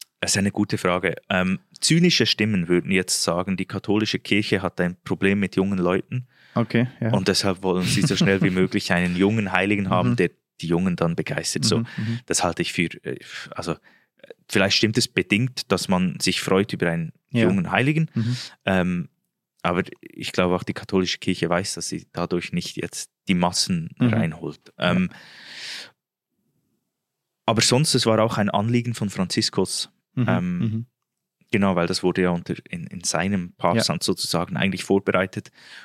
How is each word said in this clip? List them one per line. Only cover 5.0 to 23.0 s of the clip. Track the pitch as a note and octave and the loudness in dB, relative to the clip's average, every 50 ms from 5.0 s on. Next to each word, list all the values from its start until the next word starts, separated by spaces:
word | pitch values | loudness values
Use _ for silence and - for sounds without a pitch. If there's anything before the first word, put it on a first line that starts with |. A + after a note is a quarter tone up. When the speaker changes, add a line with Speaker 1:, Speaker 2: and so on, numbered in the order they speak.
| - | -6
Speaker 1:
Problem | - F#2+ - G2 G2 G2+ G#2 | -6 -4 0 2 2 2 2
mit | G2 F2+ - | 0 0 0
jungen | F#2+ F#2+ G2 G2+ F#2 | 0 0 2 0 0
Leuten. | F2 F2 F#2 - - - B2 B2+ B2 - _ _ _ - - | 0 2 0 0 -2 -4 -6 -8 -8 -10 _ _ _ -4 -2
Speaker 2:
Okay, | A#2 A2+ - - A#2 A#2+ B2 - - | -2 0 2 2 2 2 0 -2 -4
ja. | A#2 A2+ | -2 0
Speaker 1:
Und | A2 G2 F2+ | 0 2 2
deshalb | G2 F#2 - - G2 F2+ - F#2+ | 2 0 2 0 0 -2 -2 0
wollen | F#2 F2 F2+ F2+ | 0 0 2 2
sie | A#2+ - G#2 | 0 2 2
so | F2 - G2+ | 2 2 2
schnell | F#2 E3+ G2 G2 F#2+ G2+ | 2 4 4 4 4 2
wie | F#2+ | 2
Speaker 2:
<laughs> | F#2 F#2 | 2 2
Speaker 1:
möglich | F#2 F#2 - G#2 - - | 2 2 0 -2 0 0
einen | F#2 F2 F2+ F2 F2 | 0 2 2 0 2
jungen | F2+ F#2+ G2+ A2 A2+ G2+ F#2+ | 2 2 2 2 2 -2 0
Heiligen | F#2 F#2 F#2+ G2+ G#2 G2+ G2 F#2+ | 0 0 0 2 0 0 0 2
haben, | F#2 F#2 F2+ F#2+ | 2 2 2 2
Speaker 2:
Mhm. | A#2 | 2
Speaker 1:
der | A#2+ F2+ E2+ - _ _ _ _ - | 2 2 0 -2 _ _ _ _ -8
die | - | -2
Jungen | D#2+ E2+ E2+ F#2+ F#2+ F2 | 0 0 2 2 2 2
dann | - E2+ E2 E2 | 0 0 0 0
begeistert. | G2 - - - - - - - - C3+ | -2 -4 -4 -4 -4 -4 -4 -2 -2 0
So, | A2+ B2 A#2 | 2 2 0
Speaker 2:
Mhm, | A#2 - - | 0 -2 -6
mhm. | - A2 A2+ A#2 A#2 - | -6 -4 -4 -4 -4 -4
Speaker 1:
das | - - - - | -4 -2 0 0
halte | F2 E2 - | 0 0 -2
ich | E2+ - | -4 -4
für, | - - E2+ D#2+ - - - | -2 -2 -2 -2 -4 -8 -8
äh, | - - - - - - - - - | -8 -8 -8 -10 -14 -14 -14 -14 -12
also, | - - E2+ E2+ | -12 -8 -6 -6
äh, | D2+ - _ _ _ _ _ _ _ _ - - - _ _ | -6 -6 _ _ _ _ _ _ _ _ -20 -20 -20 _ _
vielleicht | - - G#2+ F#2+ G2+ - | -2 0 2 2 2 2
stimmt | - A2+ G#2+ A2 B2+ | 2 2 2 2 2
es | - | 0
bedingt, | - - F#2+ F2 - G2+ G#2 B2+ B2+ - - - - | 0 0 0 2 2 2 2 2 0 -4 -6 -4 -2
dass | G2 F2 - | 0 0 2
man | - F#2 F2+ F#2 F2+ C#2+ - | 2 2 2 2 0 -2 -2
sich | - - - - | -2 -2 -2 0
freut | - - F#2+ F#2+ G2+ - | 0 2 2 2 2 0
über | - E2+ F2+ E2+ | -2 -2 -2 -2
einen | E2 E2+ E2 D#2 - _ _ _ | 0 -2 -4 -6 -8 _ _ _
Speaker 2:
Ja. | - A#2+ A2+ | 0 2 4
Speaker 1:
jungen | F3+ - - D#3+ D#3 | 4 4 2 2 2
Heiligen. | F#2+ G#2 B2+ C#3+ D3+ D#3+ D#3+ - - | 2 2 4 4 2 2 0 0 0
Speaker 2:
Mhm. | A#2+ G#2+ A#2+ B2+ B2+ - - - - - | -2 -2 -2 -2 -4 -6 -10 -14 -6 -2
Speaker 1:
Ähm, | G2 F#2+ F#2 F2 F#2 F2+ F2 D2+ - _ _ _ _ _ _ _ _ _ _ - | 2 2 2 2 2 0 -2 -4 -8 _ _ _ _ _ _ _ _ _ _ -2
aber | F2 F2+ F2+ E2+ - - - | 0 0 0 -2 -4 -6 -18
ich | - - - - - - - | -20 -18 -14 -12 -12 -4 0
glaube, | - F2+ F2+ F2+ | 0 2 2 2
auch | F2 - | 0 -2
die | - - | -4 -8
katholische | - - - G2 F#2+ F#2 - - | -8 -6 -2 0 0 0 0 -2
Kirche | - - F#2+ F#2 - E2 E2+ | -4 -4 -4 -2 0 0 0
weiß, | E2+ F2 G2+ - - | 0 0 0 -2 -6
dass | E2+ - - | -8 -8 -8
sie | - E2+ - - | -8 -8 -10 -10
dadurch | - F2 F2 - F2+ F2 - - - | -8 -6 -4 -2 -2 -4 -4 -4 -6
nicht | F2 - - - | -6 -6 -6 -8
jetzt | - - - - - | -8 -8 -8 -8 -10